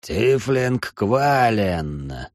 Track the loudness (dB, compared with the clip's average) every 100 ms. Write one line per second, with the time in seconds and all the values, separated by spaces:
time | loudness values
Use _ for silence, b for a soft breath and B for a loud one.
0 | -6 -2 2 2 2 0 0 -2 -4 -4
1 | 0 2 2 4 2 2 0 0 -4 -8
2 | -8 -10 -12